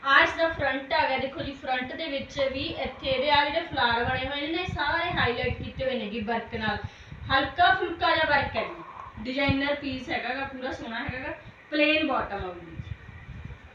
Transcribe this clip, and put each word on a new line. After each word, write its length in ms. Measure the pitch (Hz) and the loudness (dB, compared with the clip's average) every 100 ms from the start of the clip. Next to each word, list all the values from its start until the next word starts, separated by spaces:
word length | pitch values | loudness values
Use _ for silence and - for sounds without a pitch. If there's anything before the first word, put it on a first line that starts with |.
ਆਹ 180 | 269 277 | 6 6
ਇਸ 100 | 330 | 6
ਦਾ 160 | - 330 | 4 0
ਫਰੰਟ 440 | 311 277 269 - | 2 0 -2 0
ਆ 160 | 320 285 | 2 2
ਗਿਆ, 100 | 262 | 2
ਦੇਖੋ 240 | 262 311 | -2 -4
ਜੀ, 100 | 277 | -8
ਫਰੰਟ 420 | 269 - 254 262 | -6 -2 -2 -2
ਦੇ 120 | 320 320 | -6 -4
ਵਿੱਚ 320 | 277 220 285 269 | -4 -6 -2 0
ਵੀ 100 | 262 | 0
ਇੱਥੇ 480 | 320 330 262 - 269 | -4 -4 -6 -4 -2
ਇਹਦੇ 200 | 254 285 | 2 4
ਆਹ 140 | 285 | 4
ਜਿਹੜੇ 220 | 294 320 339 | 4 0 -2
ਫਲਾਰ 380 | 277 240 233 | 0 2 2
ਬਣੇ 240 | 247 254 262 | 2 0 -2
ਹੋਏ 180 | 285 294 | -4 -2
ਨੇ, 200 | 339 370 | -2 -2
ਸਾਰੇ 440 | - 285 330 349 | -2 0 0 0
ਹਾਈਲਾਈਟ 520 | - 240 240 240 - | 0 0 0 -2 -2
ਕੀਤੇ 220 | - - | -6 -2
ਹੋਏ 140 | 262 233 | -2 0
ਨੇ 120 | 208 | -2
ਜੀ 100 | 226 | -4
ਵਰਕ 340 | 208 233 - | -2 -2 -2
ਨਾਲ। 240 | 220 220 208 - - - - - | -2 -2 -2 -6 -12 -16 -12 2
ਹਲਕਾ 420 | 269 285 - 359 | 2 2 6 6
ਫੁਲਕਾ 400 | 381 349 339 349 | 6 2 0 2
ਜਿਹਾ 140 | 320 311 | 4 4
ਵਰਕ 260 | 285 - 226 | 4 2 -2
ਹੈ 80 | |
ਜੀ, 180 | 180 170 - - - - | -4 -8 -14 -14 -14 -8
ਡਿਜ਼ਾਈਨਰ 520 | 233 262 277 269 285 | -4 0 2 4 2
ਪੀਸ 360 | 285 277 262 254 | 0 -2 -6 -4
ਹੈਗਾ 240 | 240 240 | -4 -2
ਗਾ, 100 | 262 | -4
ਪੂਰਾ 280 | 262 262 254 | -4 -6 -6
ਸੋਹਣਾ 320 | 320 240 226 | -6 -6 -6
ਹੈਗਾ 140 | 277 254 | -6 -6
ਗਾ। 160 | 294 330 - - - | -8 -10 -14 -20 -4
ਪਲੇਨ 360 | 302 294 311 269 | 2 4 4 2
ਬਾਟਮ 380 | 240 208 196 | 0 0 -4
ਆਊਗੀ। 320 | 180 175 165 - - - - - - - - - - | -6 -8 -12 -12 -10 -12 -14 -18 -14 -14 -12 -14 -14